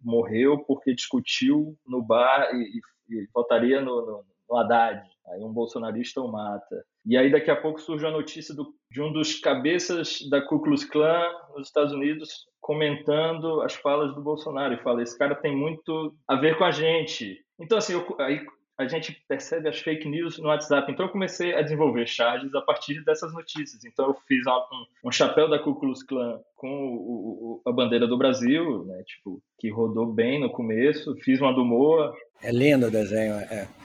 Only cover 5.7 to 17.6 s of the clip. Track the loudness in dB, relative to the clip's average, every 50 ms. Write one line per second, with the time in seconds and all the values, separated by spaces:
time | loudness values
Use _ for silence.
5.7 | -4 -6 -6 -6 -4 -6 -6 -6 -6 -6 -6 -6 -6 -6 -6 -6 -8 -8 -10 _
6.7 | -12 -12 -12 _ _ _ _ 2 4 6 6 6 6 4 4 2 2 2 0 -4
7.7 | -6 -6 -8 -6 -6 -4 -4 -2 -2 -4 -6 -6 -10 -14 -14 -12 -10 -10 -12 -12
8.7 | -14 _ _ _ -8 -6 -6 -4 -2 -2 -2 -2 -2 0 0 0 0 2 2 2
9.7 | 2 2 0 -2 -2 -2 -4 -4 -6 -8 -2 0 0 0 2 2 0 0 4 2
10.7 | 2 2 0 0 2 2 4 4 4 2 2 0 -4 -8 -14 -16 -16 -14 -14 -2
11.7 | 0 2 2 2 0 -2 -2 -2 -2 -4 -8 -12 -16 -18 -20 _ _ _ -6 -4
12.7 | -2 0 0 0 -2 -2 0 2 2 2 2 0 -2 -2 -2 -2 0 0 0 -2
13.7 | -4 -4 0 0 2 2 0 -2 -4 -6 -4 -4 -4 -4 -6 -6 -4 -4 -2 -2
14.7 | -4 -2 0 0 0 0 -2 -4 -2 0 0 0 0 0 -2 -2 -2 0 -2 -4
15.7 | -4 -6 -6 -6 -4 -4 -4 -6 -8 _ _ -2 0 2 4 2 4 4 2 2
16.7 | 2 2 2 2 2 2 0 -4 -6 -8 -8 -10 -10 -14 _ _ _ -18